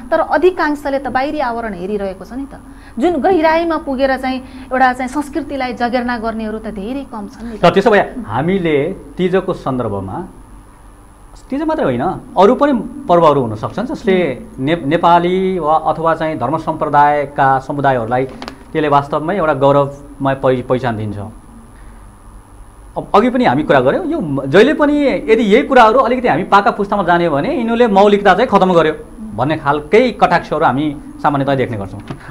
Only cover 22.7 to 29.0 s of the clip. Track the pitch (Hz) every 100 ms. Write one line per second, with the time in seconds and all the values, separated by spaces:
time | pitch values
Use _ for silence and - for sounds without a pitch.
22.7 | - - - 147 196 247 247 220 127 151
23.7 | 143 127 247 349 330 170 139 135 170 247
24.7 | 311 285 294 277 190 - 226 220 220 269
25.7 | 262 220 233 233 254 233 151 196 202 202
26.7 | 214 202 202 170 175 170 139 190 311 226
27.7 | 233 240 190 208 202 196 180 - 196 185
28.7 | 170 156 151